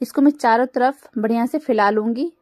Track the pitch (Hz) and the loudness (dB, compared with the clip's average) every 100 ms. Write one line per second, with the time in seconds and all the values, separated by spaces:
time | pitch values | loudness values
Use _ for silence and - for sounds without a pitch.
0 | 247 - 277 294 240 233 254 247 254 285 | -6 2 2 2 0 0 0 0 -2 -2
1 | - 226 220 233 240 311 311 220 202 214 | -10 -6 -2 -2 -2 -4 -2 0 2 0
2 | 220 233 339 - | -2 -4 -6 -10